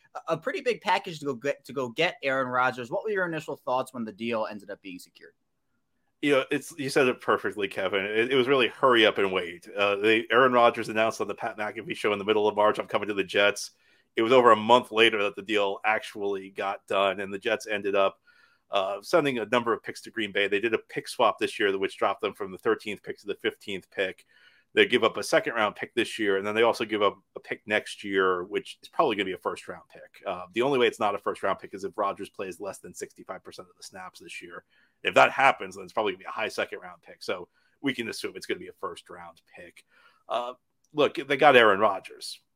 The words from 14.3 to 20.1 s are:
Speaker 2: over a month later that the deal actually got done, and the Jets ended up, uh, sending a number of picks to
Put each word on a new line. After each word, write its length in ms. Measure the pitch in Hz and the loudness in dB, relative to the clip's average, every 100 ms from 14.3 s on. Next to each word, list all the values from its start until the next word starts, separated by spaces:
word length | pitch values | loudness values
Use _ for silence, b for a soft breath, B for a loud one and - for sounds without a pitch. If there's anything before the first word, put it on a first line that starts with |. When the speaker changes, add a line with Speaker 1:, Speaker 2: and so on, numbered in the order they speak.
Speaker 2:
over 200 | 131 120 | 8 8
a 40 | 107 | 6
month 380 | 107 123 120 | 6 4 4
later 280 | 110 113 107 | 4 4 4
that 120 | 101 101 | -2 -4
the 60 | |
deal 400 | 98 104 98 101 | -2 0 0 0
actually 680 | 107 110 - 110 101 98 95 | -2 -2 -4 -6 -4 -4 -8
got 280 | 95 98 104 - | -8 -6 -6 -2
done, 320 | 98 98 95 | 0 2 0
and 140 | 98 | -6
the 60 | 101 | -6
Jets 280 | 117 110 110 | -2 -4 -4
ended 260 | 104 101 | -6 0
up, 260 | 98 98 - b b b b _ | 2 2 -2 b b b b _
uh, 300 | 101 95 101 | -4 -2 -6
sending 380 | - 175 143 123 | 0 0 0 -2
a 60 | 104 | 0
number 260 | 123 117 | 0 0
of 100 | 104 | -2
picks 160 | - - | -6 -14
to 80 | - | -12